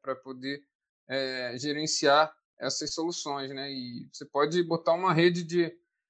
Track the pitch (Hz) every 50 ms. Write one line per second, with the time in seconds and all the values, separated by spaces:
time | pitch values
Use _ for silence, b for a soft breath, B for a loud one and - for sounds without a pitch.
0 | _ 139 131 131 - 131 131 127 127 135 143 143 143 _ _ _ _ _ _ _
1 | _ - 131 135 135 131 131 127 127 123 117 127 127 147 143 151 156 151 - -
2 | - 143 139 147 156 156 - _ _ _ _ - - 135 135 - 151 139 - -
3 | 160 170 175 - - 151 143 139 135 135 139 135 135 139 139 131 123 123 120 123
4 | 127 - - - 143 - - 143 147 147 160 180 175 165 165 165 165 175 165 175
5 | 185 185 170 156 170 180 175 175 175 156 170 175 170 160 - - _ _ _ _
6 | _